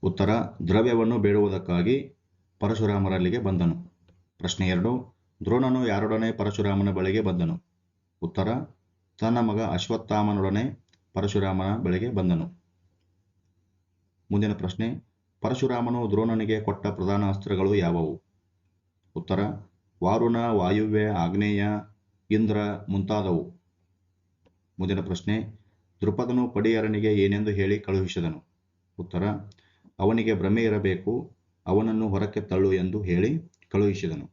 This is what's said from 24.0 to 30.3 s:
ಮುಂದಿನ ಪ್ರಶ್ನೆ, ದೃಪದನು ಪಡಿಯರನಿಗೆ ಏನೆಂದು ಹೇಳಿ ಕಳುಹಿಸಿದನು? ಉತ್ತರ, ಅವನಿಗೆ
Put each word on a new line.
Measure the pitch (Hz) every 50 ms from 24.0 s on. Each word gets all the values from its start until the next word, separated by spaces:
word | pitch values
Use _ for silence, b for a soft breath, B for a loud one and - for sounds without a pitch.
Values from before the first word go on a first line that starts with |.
| _ _ _ _ _ _ _ _ _ _ _ _ _ _ _ -
ಮುಂದಿನ | 95 95 101 92
ಪ್ರಶ್ನೆ, | 87 90 90 85 - - 104 110 110 107 - b b b b b b _ _ _
ದೃಪದನು | - 110 104 - 123 120 123 127 123 113
ಪಡಿಯರನಿಗೆ | - 101 107 110 113 110 110 107 107 104 104 110 104
ಏನೆಂದು | 104 98 98 101 101 107 107
ಹೇಳಿ | 101 98 98 95 104 104
ಕಳುಹಿಸಿದನು? | - - 98 95 95 90 - 95 85 82 78 76 - _ _ _ _ _ _ _ _ _ _ -
ಉತ್ತರ, | 90 87 - 87 92 104 104 98 98 - b b b b b b b b _ _
ಅವನಿಗೆ | 92 98 113 117 110 110